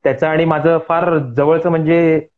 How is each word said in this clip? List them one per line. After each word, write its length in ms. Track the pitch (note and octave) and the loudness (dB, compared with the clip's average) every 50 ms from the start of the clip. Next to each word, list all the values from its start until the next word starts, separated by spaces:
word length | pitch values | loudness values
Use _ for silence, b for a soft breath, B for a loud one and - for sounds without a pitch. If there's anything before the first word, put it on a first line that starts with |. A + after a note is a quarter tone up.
| - | -2
त्याचं 240 | D3 C3 - E3 | -2 -2 0 -2
आणि 180 | D#3 D#3 D#3 E3 | -2 0 0 0
माझं 320 | E3 D#3 D3+ C#3+ E3 E3 D#3+ D#3+ | 0 0 0 0 0 0 0 -2
फार 300 | - E3+ E3 F3 F3 E3 | -2 -2 -2 0 0 0
जवळचं 520 | D#3 C3+ B2 A2+ C3 C#3+ D3+ D#3+ D#3+ E3 F3 | -2 -4 -4 -2 0 2 2 2 0 0 -2
म्हणजे 520 | E3 D#3+ D#3+ D3+ E3+ E3+ E3+ D#3+ D#3+ D3+ D3+ _ _ | -2 -2 0 0 2 2 2 2 0 0 -4 _ _